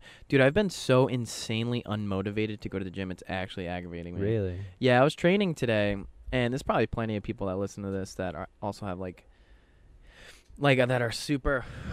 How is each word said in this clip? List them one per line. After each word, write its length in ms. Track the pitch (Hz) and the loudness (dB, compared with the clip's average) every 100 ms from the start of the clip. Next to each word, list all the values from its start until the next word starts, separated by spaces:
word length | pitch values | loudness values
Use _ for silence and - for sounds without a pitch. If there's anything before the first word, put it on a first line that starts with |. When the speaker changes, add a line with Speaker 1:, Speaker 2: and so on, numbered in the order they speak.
| - - - | -10 -16 2
Speaker 1:
Dude, 120 | 139 | 6
I've 120 | 131 | 6
been 160 | 180 202 | 4 0
so 380 | - - 127 131 | 0 4 4 4
insanely 760 | 123 113 - - 110 117 120 - | 0 -4 -8 -4 -2 -2 -2 -2
unmotivated 720 | 107 104 95 101 104 107 107 | -4 -2 -2 -2 -2 -2 -4
to 100 | 107 | -6
go 80 | 95 | -6
to 80 | 95 | -6
the 60 | |
gym, 180 | 92 95 | -6 -6
it's 140 | 90 - | -8 -6
actually 380 | 92 92 - 87 | -6 -6 -6 -6
aggravating 460 | 90 87 85 87 87 | -6 -6 -10 -8 -2
me. 60 | |
Speaker 2:
Really? 360 | 101 113 95 90 98 - | 0 0 0 -4 -10 0
Speaker 1:
Yeah, 240 | 127 123 | 4 6
I 20 | |
was 120 | 139 - | 6 4
training 400 | 175 202 190 151 | 2 4 2 0
today, 420 | 123 107 101 98 90 - - | 0 2 2 0 -6 -16 -4
and 220 | 127 120 | 0 0
there's 80 | 131 | -2
probably 240 | - 190 110 | 0 0 0
plenty 300 | - 113 104 | 0 -2 -2
of 80 | |
people 240 | - 110 98 | -4 -4 -2
that 80 | 92 | -2
listen 240 | 98 - | -4 -4
to 60 | 98 | -4
this 240 | 98 95 - | -4 -6 -6
that 200 | 92 78 | -6 -6
are, 120 | 92 - | -10 -8
also 240 | 104 101 104 | -8 -6 -8
have, 140 | 90 | -6
like, 280 | 92 87 - _ _ - _ _ - - - - - - _ - | -8 -10 -20 _ _ -20 _ _ -20 -20 -20 -20 -20 -20 _ 0
like, 200 | 143 127 | 4 4
uh, 60 | 123 | 4
that 140 | 127 | 2
are 100 | 117 | 0
super 540 | - - 143 147 135 - - - | -2 -2 -2 0 -2 -4 -12 -10